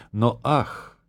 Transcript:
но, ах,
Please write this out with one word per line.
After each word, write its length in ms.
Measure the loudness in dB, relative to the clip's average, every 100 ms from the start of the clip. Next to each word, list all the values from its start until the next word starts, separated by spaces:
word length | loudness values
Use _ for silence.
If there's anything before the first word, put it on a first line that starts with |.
| -10
но, 260 | 0 0 0
ах, 540 | 0 0 0 -8 -18 -20